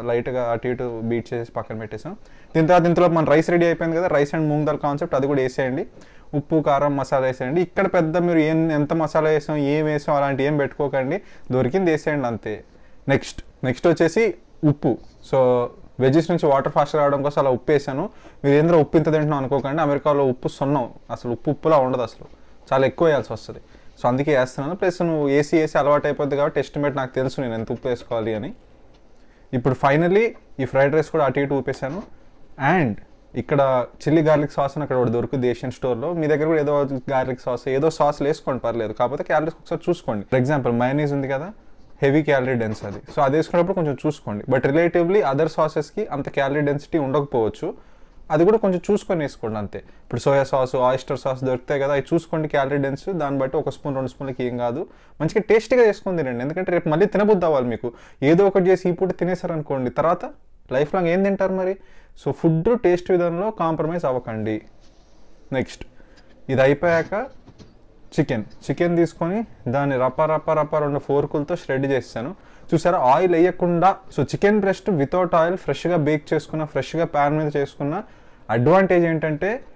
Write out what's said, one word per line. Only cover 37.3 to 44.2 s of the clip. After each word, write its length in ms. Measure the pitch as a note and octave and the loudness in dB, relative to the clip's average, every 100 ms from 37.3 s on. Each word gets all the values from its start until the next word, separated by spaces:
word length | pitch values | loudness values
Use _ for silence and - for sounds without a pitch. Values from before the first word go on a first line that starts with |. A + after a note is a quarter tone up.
| C3 - | -4 -6
సాస్, 220 | A#2+ - | -6 -2
ఏదో 220 | C3 D#3+ | 0 0
సాస్ 320 | D#3 D3 D3 | 2 0 0
వేసుకోండి 380 | C#3+ D3+ - B2+ A#2 | -2 -2 -4 -4 -2
పర్లేదు, 260 | A#2 G#2+ A2 | -2 -4 -2
కాకపోతే 240 | B2 C#3 F#3 | -2 -2 -2
క్యాలరీస్ 260 | D#3+ D#3 - | 0 0 -6
ఒకసారి 220 | - D#3 - | -8 -6 -4
చూసుకోండి. 380 | F3 - G#2+ F#2+ | -4 -4 -6 -2
For 80 | C3 | 0
example 300 | B2+ D3+ A#2+ A#2+ | 2 0 0 0
మయోనీస్ 300 | B2 C#3+ D3+ | 0 0 -2
ఉంది 160 | C#3 C3+ | -2 -2
కదా, 140 | C3+ E3 G#3+ - - - - | -4 -6 -14 -20 -20 -20 -2
హెవీ 200 | C#3 C#3+ | 2 2
క్యాలరీ 320 | D3+ C#3 B2+ B2+ | 2 2 2 0
డెన్స్ 180 | A2+ G#2+ G#2+ | -2 -6 -10
అది. 120 | F#2+ - | -12 -8
So 40 | - C#3 | 0 2
అది 100 | D3 | 2
వేసుకున్నప్పుడు 380 | D#3+ F3 E3+ | 0 0 0
కొంచెం 220 | F#3 D#3 C#3 D3+ | 0 -2 -2 -4
చూసుకోండి. 380 | D3 | -4